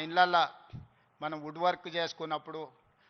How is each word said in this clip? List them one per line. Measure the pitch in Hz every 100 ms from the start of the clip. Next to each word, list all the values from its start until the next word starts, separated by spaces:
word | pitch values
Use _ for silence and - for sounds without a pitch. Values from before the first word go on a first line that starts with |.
| 156
ఇళ్ళల్లో | 170 180 175 147 - - - - _ _ _
మనం | 151 156
వుడ్ | 151 156 175
వర్క్ | 175 170 165
చేసుకున్నప్పుడు | 165 - 160 151 151 156 147 127 _ _ _